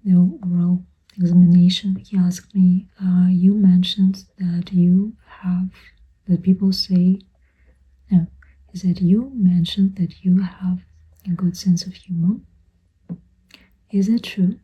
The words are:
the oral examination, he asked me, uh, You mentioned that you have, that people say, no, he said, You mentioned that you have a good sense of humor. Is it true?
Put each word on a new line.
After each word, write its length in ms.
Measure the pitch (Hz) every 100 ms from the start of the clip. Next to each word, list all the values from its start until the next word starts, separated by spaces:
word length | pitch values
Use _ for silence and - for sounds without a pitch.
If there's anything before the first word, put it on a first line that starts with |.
the 120 | 214
oral 680 | 180 180 311 190 175 175 180 - _ _ -
examination, 800 | 175 170 175 180 175 185 202 190
he 200 | - 196
asked 380 | 180 180 _
me, 340 | 202 180 180 - _
uh, 260 | 190 180 180
You 240 | 185 185
mentioned 720 | 208 196 180 180 - 190 190 - _
that 340 | 180 175 170
you 420 | 185 175 180 208 233 _ -
have, 280 | 185 180 185 - - _ _ _ -
that 160 | 175
people 300 | 180 185 196
say, 480 | 190 - 185 180 190 _ _ _ _ _ _ _ _ _
no, 160 | 185 165 - _ _ _
he 60 | 180
said, 220 | 185 175
You 300 | 175 202 262
mentioned 640 | 262 185 180 170 - 196 190
that 280 | 170 -
you 180 | 190 185
have 380 | 185 - 185 180 _ _ _ _ -
a 40 |
good 260 | 175 180 170
sense 300 | 202 175 -
of 80 |
humor. 420 | - _ 175 170 240 - _ _ _ _ _ _ 175 _ _ _ _ _ _ _
Is 180 | 202 196
it 140 | 226
true? 340 | - - 180 226